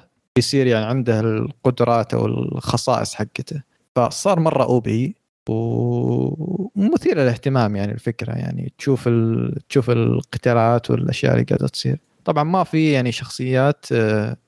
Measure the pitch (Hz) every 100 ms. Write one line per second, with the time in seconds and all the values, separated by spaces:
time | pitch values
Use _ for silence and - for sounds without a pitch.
0 | _ _ _ 127 120 139 127 110 110 131
1 | 120 110 113 110 120 - 131 123 120 117
2 | 107 117 110 120 127 131 - 117 - 117
3 | 113 - 107 - - 151 - _ _ 127
4 | 120 - 190 175 160 135 127 123 110 110
5 | 139 - _ _ - 110 117 117 120 120
6 | 123 123 131 151 156 190 196 202 208 349
7 | 381 180 127 117 139 135 107 101 101 113
8 | 120 113 113 - 87 85 87 - 139 131
9 | 123 117 113 117 120 143 - 139 117 120
10 | 113 123 - 120 127 117 113 120 - 120
11 | 131 127 131 120 120 - 139 - 131 147
12 | _ _ - 151 151 185 165 156 156 135
13 | 123 113 123 - 127 131 139 - - 123
14 | 110 107 107 123